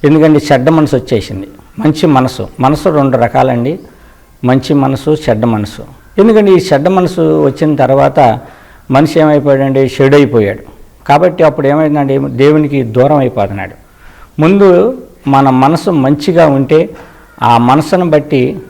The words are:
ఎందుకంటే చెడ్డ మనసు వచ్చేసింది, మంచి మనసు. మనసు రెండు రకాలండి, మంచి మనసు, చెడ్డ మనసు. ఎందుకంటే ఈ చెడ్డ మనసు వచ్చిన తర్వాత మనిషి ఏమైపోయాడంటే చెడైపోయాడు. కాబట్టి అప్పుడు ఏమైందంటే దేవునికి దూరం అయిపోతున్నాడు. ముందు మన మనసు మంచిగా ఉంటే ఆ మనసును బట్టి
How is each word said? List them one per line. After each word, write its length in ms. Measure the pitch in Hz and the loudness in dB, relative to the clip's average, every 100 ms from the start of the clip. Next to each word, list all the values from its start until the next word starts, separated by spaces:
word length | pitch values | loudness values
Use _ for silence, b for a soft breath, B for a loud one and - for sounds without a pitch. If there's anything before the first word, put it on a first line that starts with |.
ఎందుకంటే 360 | 147 151 156 151 147 | 2 2 4 2 2
చెడ్డ 160 | 135 131 | 0 2
మనసు 280 | 160 151 131 | 0 0 -2
వచ్చేసింది, 520 | - 113 - 95 98 - - - | -2 -6 -6 -14 -14 -20 -20 -4
మంచి 280 | 117 156 175 | -4 0 0
మనసు. 420 | 135 127 - 101 - | 0 0 -6 -12 -4
మనసు 280 | 131 147 190 | -2 0 -2
రెండు 280 | 151 139 123 | 0 0 0
రకాలండి, 640 | 117 135 131 123 123 180 b b b b b b | 0 0 0 -2 -4 -6 b b b b b b
మంచి 300 | 123 135 135 | -2 -2 0
మనసు, 420 | 143 135 135 - 151 151 | -2 0 -2 -2 -2 -2
చెడ్డ 140 | 107 | -2
మనసు. 380 | 120 110 101 - - - - - | -2 -4 -6 -12 -20 -20 -10 0
ఎందుకంటే 340 | 214 214 202 | 2 4 4
ఈ 160 | 185 - | 2 2
చెడ్డ 160 | 139 160 | -2 0
మనసు 560 | 190 180 180 160 156 | 0 -2 -2 0 0
వచ్చిన 320 | 147 135 156 143 | 0 -2 -2 0
తర్వాత 640 | 127 135 139 139 127 113 B B B B - | 0 2 2 2 0 0 B B B B -2
మనిషి 300 | 131 151 160 | 0 2 2
ఏమైపోయాడంటే 680 | 156 147 143 135 139 135 131 - | 2 2 0 0 0 0 -2 0
చెడైపోయాడు. 580 | 135 147 131 117 101 101 - - - _ - | 2 4 2 0 -2 -4 -14 -20 -20 _ 0
కాబట్టి 380 | 143 180 170 | 2 2 2
అప్పుడు 220 | 156 139 139 | 0 0 -2
ఏమైందంటే 520 | 147 156 147 139 135 | 0 0 -2 -2 -2
దేవునికి 640 | 139 123 139 151 151 143 | -4 0 2 2 0 -4
దూరం 340 | 120 113 135 151 | -4 0 2 2
అయిపోతున్నాడు. 580 | 127 - 101 101 95 - b b b b b - | -2 -2 -6 -6 -12 -16 b b b b b -2
ముందు 560 | 156 196 196 175 214 262 - - - | 0 4 4 4 2 -4 -14 -10 -2
మన 220 | 135 139 | 2 2
మనసు 400 | 127 135 165 - | 2 2 0 -2
మంచిగా 560 | 165 131 143 165 170 160 | 0 0 0 0 2 2
ఉంటే 440 | 135 131 156 180 B B B B - | 0 0 0 0 B B B B -4
ఆ 160 | 110 117 | 0 2
మనసును 520 | 120 139 151 185 175 | 2 0 0 -2 0
బట్టి 480 | 151 143 139 127 - | -2 0 -2 -2 -4